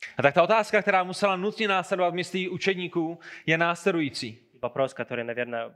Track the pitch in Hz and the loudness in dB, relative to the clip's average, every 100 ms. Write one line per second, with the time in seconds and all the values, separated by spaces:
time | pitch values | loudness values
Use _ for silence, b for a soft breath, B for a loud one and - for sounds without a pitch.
0 | B B 135 156 175 220 208 214 202 190 | B B 4 6 4 4 2 0 4 2
1 | 180 180 202 185 202 214 214 190 175 185 | 2 0 0 0 -2 -2 0 0 0 0
2 | 175 175 175 190 185 170 196 180 180 175 | 0 0 -4 -4 -4 -2 -2 -2 -2 -2
3 | 160 170 B B - 160 170 175 196 170 | -4 -6 B B 0 2 2 0 0 0
4 | 143 - 120 113 _ _ 120 135 131 - | 0 -4 -10 -12 _ _ -6 0 -2 -2
5 | 120 120 117 117 120 117 113 | -6 -6 -4 -4 -4 -6 -8